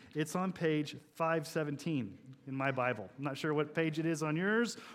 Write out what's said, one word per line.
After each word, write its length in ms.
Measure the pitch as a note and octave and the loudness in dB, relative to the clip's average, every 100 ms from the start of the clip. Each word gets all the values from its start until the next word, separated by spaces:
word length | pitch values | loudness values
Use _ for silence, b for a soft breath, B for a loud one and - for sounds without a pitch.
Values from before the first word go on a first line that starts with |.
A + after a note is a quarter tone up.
| B | B
It's 220 | D3 D#3 F#3 | -4 -2 0
on 180 | F#3+ | -2
page 420 | F#3 E3+ D3+ D3 C3 - - | 0 2 2 0 -6 -12 -2
five 320 | D#3+ E3 D#3 | 0 0 0
seventeen 680 | E3 D3+ C#3+ - D3+ G#2+ - - C3+ - | -2 -2 -2 -2 -2 -2 -8 -18 -18 -10
in 60 | |
my 180 | C3+ C3+ | -2 0
Bible. 380 | B2+ B2 A2+ F#2+ - | 2 2 0 -4 -6
I'm 60 | |
not 140 | C#3 C3+ | -4 -2
sure 160 | D#3+ | 0
what 200 | D3+ D3+ | 2 2
page 240 | E3 D#3+ D#3 | 2 0 2
it 80 | D#3+ | 0
is 160 | D#3 | 2
on 140 | D#3 D#3 | 0 0
yours 420 | F#3+ A3 A#3 - B | 2 2 2 -2 B